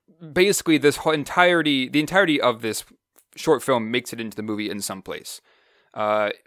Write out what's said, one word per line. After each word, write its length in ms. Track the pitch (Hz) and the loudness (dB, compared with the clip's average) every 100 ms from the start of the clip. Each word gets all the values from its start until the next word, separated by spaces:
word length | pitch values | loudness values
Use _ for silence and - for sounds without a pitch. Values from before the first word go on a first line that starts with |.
| _ _ 160 | _ _ -6
basically, 460 | 147 196 - - 151 | 2 2 2 2 4
this 200 | 147 - | 4 2
whole 140 | 160 | 0
entirety, 760 | 156 139 - 180 170 151 139 127 | -2 -2 2 4 4 2 0 0
the 100 | 147 | 0
entirety 420 | 151 185 185 147 | 2 2 2 2
of 220 | 123 113 | 2 0
this 220 | 117 110 - _ _ _ _ | -4 -6 -10 _ _ _ _
short 280 | - - 139 | -6 0 2
film 280 | - 123 110 | 2 0 0
makes 220 | 123 - | -4 -4
it 80 | 117 | -8
into 160 | 113 101 | -10 -10
the 60 | |
movie 260 | 107 107 107 | -8 -6 -6
in 120 | 101 | -6
some 220 | 98 95 | -8 -10
place. 380 | - 76 - - _ _ _ _ _ | -12 -12 -12 -18 _ _ _ _ _
Uh, 360 | - 107 107 104 - | -6 -2 0 0 -4